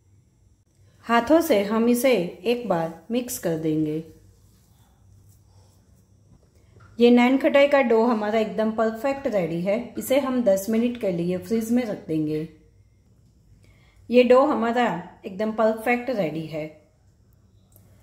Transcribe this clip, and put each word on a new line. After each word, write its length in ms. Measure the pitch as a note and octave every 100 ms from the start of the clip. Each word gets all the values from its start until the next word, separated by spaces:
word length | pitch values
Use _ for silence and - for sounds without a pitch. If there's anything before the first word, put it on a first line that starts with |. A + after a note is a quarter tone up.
| _ _ _ _ _ _ _ _ _ _
हाथों 400 | - A#3 A#3 D#4+
से 220 | D#4+ G#3
हम 260 | G3+ A3 A#3
इसे 240 | A#3+ C4+ A3 F3 -
एक 240 | A3 A#3+ A3+
बार 380 | E3+ E3 - -
mix 280 | A#3 B3 -
कर 200 | F3+ D#3+
देंगे। 460 | D#3+ D#3 D#3 D#3 E3 - - _ _ _ _ _ _ _ _ - _ _ _ _ _ _ _ _ _ _ _ _ _ _ _ - - -
ये 100 | A#3+
नान 280 | A#3+ B3 C4+
खटाई 300 | D#4+ C#4 C#4+
का 140 | C#4
डो 220 | A#3+ A3+
हमारा 360 | A#3 A3 G#3 A3+
एकदम 320 | G#3 F#3 A3
perfect 540 | A3 A3+ A3 C#4 C#4 C4
ready 340 | G#3 E3 E3+
है। 340 | F#3 G#3+ A#3 -
इसे 220 | - C4+
हम 220 | C4 B3+
दस 240 | A#3 G3 G#3
मिनट 300 | A3 A#3+ A#3+
के 100 | G3+
लिए 280 | E3+ F3 F3+
fridge 340 | F3+ A3+ A3
में 120 | A#3+
रख 220 | A3+ G3 -
देंगे। 420 | D#3 D3+ D3+ D#3+ - _ _ _ _ _ _ _ _ _ - _ _ _ _ -
ये 120 | A#3+
डो 180 | A#3+ B3+
हमारा 680 | D4 A3+ A3+ A#3+ A3+ E3+ - - G#3+
एकदम 260 | F#3 G#3+
perfect 580 | G#3+ A3 A3 B3+ A#3+ B3
ready 360 | A3 D#3+ D#3 D#3
है। 360 | D#3 D3+ - _ _ _ _ _ _ _ _ _ _ _ _